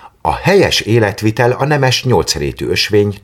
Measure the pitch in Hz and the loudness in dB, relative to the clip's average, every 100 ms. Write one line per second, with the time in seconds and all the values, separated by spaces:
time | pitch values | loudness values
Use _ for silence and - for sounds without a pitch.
0 | - _ 78 - - 196 101 - 104 113 | -20 _ -4 -2 2 4 4 0 0 2
1 | 101 - 110 110 120 123 143 147 127 - | 2 0 -2 0 0 0 -2 0 0 0
2 | 127 95 - - 71 67 67 - - 104 | 0 0 0 -4 -4 -6 -4 -4 0 0
3 | 104 98 | 0 -2